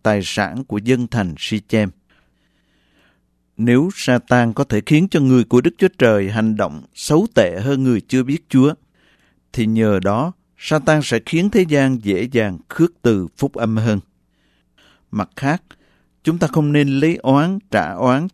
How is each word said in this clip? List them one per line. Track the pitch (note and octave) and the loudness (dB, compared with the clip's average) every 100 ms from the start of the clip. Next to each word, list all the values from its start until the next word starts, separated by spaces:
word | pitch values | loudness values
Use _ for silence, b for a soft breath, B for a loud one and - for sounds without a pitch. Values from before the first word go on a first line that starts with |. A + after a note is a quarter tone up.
tài | - G#2 | -2 -2
sản | F2+ - G2 G#2 | -2 -4 -6 -6
của | C3+ G#2 | -8 -6
dân | A2 B2+ A#2+ | 0 0 -2
thành | A#2 F#2 D2+ | -4 -4 -6
Si-chem. | - A2 - A2 G#2 - _ _ _ _ _ _ _ _ _ _ _ _ _ _ _ - | -6 -6 -2 -2 -2 -6 _ _ _ _ _ _ _ _ _ _ _ _ _ _ _ -4
Nếu | A2+ B2 E3+ | 2 2 2
Sa-tan | - - B2 - B2 A#2 | -2 0 0 2 2 2
có | A2 | -2
thể | C#3 G#2+ - | -2 -2 2
khiến | D3+ F#3+ | 2 2
cho | E3 | 2
người | C3+ B2+ | 4 4
của | A2+ B2 | 4 2
Đức | D3 - | 2 2
Chúa | F#3+ - | 0 2
Trời | B2 G#2 G2 | 2 2 0
hành | A2 A2 G#2+ | -2 -2 0
động | F#2 D2 - | -4 -6 -18
xấu | - - D3+ A3 - | -12 -2 0 2 2
tệ | F#2+ F2 | 0 0
hơn | A2+ C#3 | -2 0
người | C3 A#2 | 0 0
chưa | - B2+ | 0 -2
biết | B2+ D3+ - | -2 -4 -2
Chúa, | C3+ C3+ D#3 _ _ _ _ _ _ _ | 2 2 0 _ _ _ _ _ _ _
thì | - A2 | -4 -2
nhờ | A2+ A2 G2+ | 0 2 0
đó, | F#2+ G#2 D#3 - _ _ | 0 -2 -4 -8 _ _
Sa-tan | - D#3 C3+ D#3 | -4 -2 2 0
sẽ | C#3 A#2 - | 0 -4 -2
khiến | D#3+ G3 | -2 0
thế | G#3 | 0
gian | F3+ D3 C3+ B2+ | 2 2 0 0
dễ | G#2 F#2 | -2 -2
dàng | A#2+ B2+ G#2+ F2 - | -2 -2 -2 -4 -8
khước | - E3 _ | -2 -2 _
từ | A#2+ G#2 F2 - | 0 0 -2 -6
phúc | C#3+ | -6
âm | - A2+ A2 | -4 -4 -2
hơn. | A2+ G#2 - _ _ _ _ _ _ _ _ _ _ | -2 -2 -6 _ _ _ _ _ _ _ _ _ _
Mặt | G#2+ F#2 - | -8 -8 -6
khác, | C3+ E3+ _ b b b b b | -4 -4 _ b b b b b
chúng | - E3+ | -4 -2
ta | E3+ | -2
không | E3 D3 | 0 0
nên | D3 C#3+ | 2 2
lấy | C3+ D#3 - | 2 0 0
oán | - C3+ E3 G3 - | 2 2 2 -4 -4
trả | G#2+ D#2+ | -2 -2
oán | F2+ B2 B2+ F3+ | -2 0 0 -2